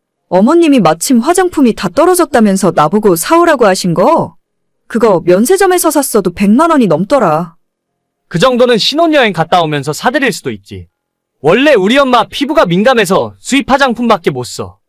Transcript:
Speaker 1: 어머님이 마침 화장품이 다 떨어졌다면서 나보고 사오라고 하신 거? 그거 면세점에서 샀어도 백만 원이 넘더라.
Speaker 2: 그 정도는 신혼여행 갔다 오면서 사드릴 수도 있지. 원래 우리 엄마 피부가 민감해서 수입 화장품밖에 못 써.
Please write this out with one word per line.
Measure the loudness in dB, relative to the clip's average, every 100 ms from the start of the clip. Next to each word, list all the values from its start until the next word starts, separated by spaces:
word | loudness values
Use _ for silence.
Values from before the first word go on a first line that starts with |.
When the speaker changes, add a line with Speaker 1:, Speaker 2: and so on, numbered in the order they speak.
| _ _ _
Speaker 1:
어머님이 | 0 2 2 2 2
마침 | 0 -4 -2 0
화장품이 | 0 0 -2 0 0
다 | 0 -4
떨어졌다면서 | 0 0 0 0 0 0 2 0
나보고 | 0 0 0 0 0
사오라고 | 0 2 2 2 2
하신 | 0 -2
거? | 0 0 0 -4 -12 _ _ _ _ _
그거 | 0 0 2
면세점에서 | 2 0 2 2 2 0 0
샀어도 | -2 -2 -2 -2
백만 | -2 0 2 2
원이 | 2 2
넘더라. | 0 0 0 0 -2 -6 _ _ _ _ _ _ _ _
Speaker 2:
그 | -2
정도는 | 0 2 2 2
신혼여행 | 0 0 0 2 0
갔다 | -2 -2 0
오면서 | 0 -4 -6
사드릴 | -4 -4 -2 -2
수도 | -4 -10
있지. | -12 -16 -20 -20 _ _ _ _ _
원래 | 0 2 2
우리 | 2 2 0
엄마 | 2 0
피부가 | -2 -6 -2 0 0
민감해서 | 0 2 0 0 -2 -2 -10
수입 | -4 -4 0
화장품밖에 | 0 0 -2 -2 -2 -2
못 | -6
써. | -10 -12 -14 -16